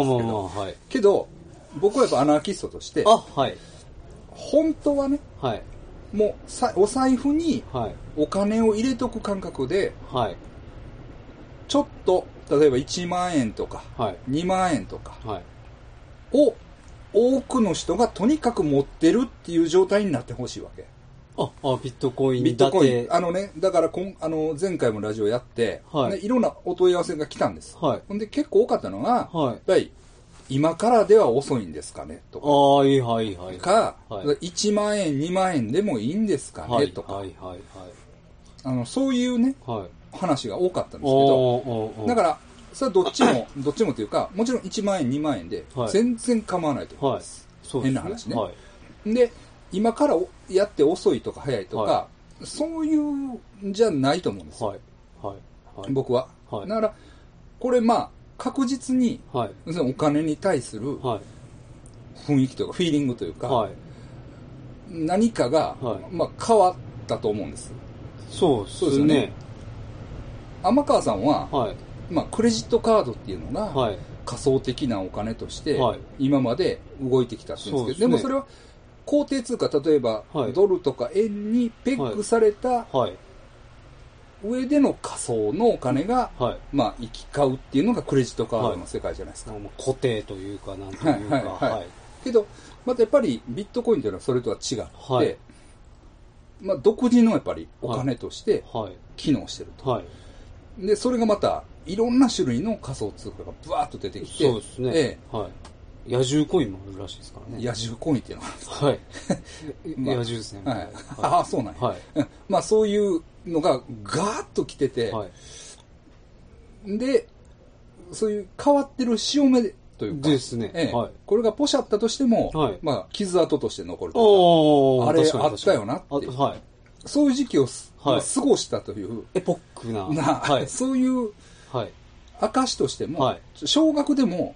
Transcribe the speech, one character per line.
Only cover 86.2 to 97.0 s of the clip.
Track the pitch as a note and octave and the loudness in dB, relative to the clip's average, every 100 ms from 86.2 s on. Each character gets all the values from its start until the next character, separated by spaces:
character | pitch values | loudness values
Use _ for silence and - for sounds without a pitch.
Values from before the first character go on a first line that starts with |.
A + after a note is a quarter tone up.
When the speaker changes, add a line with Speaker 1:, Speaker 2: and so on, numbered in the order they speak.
| A3+ - | -2 -2
Speaker 2:
は | A#2+ | -4
い。 | F2 - C#3 | -4 -4 -2
Speaker 1:
ま | G#2+ | 0
あ、 | - | -2
行 | A#2 | -12
き | - - - | -14 -8 0
交 | C#3 | 0
う | C3 | 0
っ | |
て | - C3+ | -2 0
い | |
う | G3 | 2
の | |
が | G#3+ | 0
ク | - C3+ | 0 0
レ | |
ジ | A#2+ | 0
ッ | - | -2
ト | A2+ | -2
カ | A#2 | 0
ー | A#2 | -2
ド | F2+ | -2
の | E2+ | -6
世 | A2+ | -8
界 | F#2 D#2+ | -8 -8
じ | |
ゃ | F#2 | -12
な | |
い | |
で | - | -14
す | - | -14
か。 | |
Speaker 2:
は | G#2 | -12
い。 | |
ま | G#2 | -14
あ、 | - | -8
固 | C3+ B2+ | -4 -2
定 | C3 A2 | -2 -2
と | - G2 | -6 -10
い | G2 G2+ | -12 -12
う | |
か、 | - F#2+ | -12 -12
な | G2 | -12
ん | |
と | G2 | -4
い | D#3+ A#2+ G#2 | 0 0 0
う | |
か、 | C#3 | -2
Speaker 1:
は | |
い、 | G2 | -2
は | |
い、 | F#2 | -4
は | C3+ | -2
い。 | A2 | -4
Speaker 2:
は | |
い。 | E2+ - - - | -8 -16 -20 -12
Speaker 1:
け | C4 | 0
ど、 | A#3 G#3 - - - - | 0 0 -8 -20 -10 -4
ま | B3 | 0
た | |
や | A3+ | 2
っ | |
ぱ | D4 | 2
り | A3 A#2 - | 2 -2 -6
ビ | B2+ | -10
ッ | G3+ | -8
ト | B3 | -4
コ | A#3+ G3 | 0 0
イ | |
ン | |
と | A2 | 0
い | |
う | |
の | F#2 | -4
は | |
そ | - | -2
れ | B2 | -2
と | A#2 | -2
は | G2 | -6
違 | - A#2 | -6 -6
っ | |
て、 | F2+ | -8
Speaker 2:
は | - - B2+ | -12 -2 0
い。 | A#2 - - - - - - - - - - - - - | 2 -2 -14 -20 -20 -20 -20 -20 -20 -20 -20 -20 -20 -10
Speaker 1:
ま | F#3+ F#3+ | -4 0
あ、 | |
独 | G3 A3+ | 2 2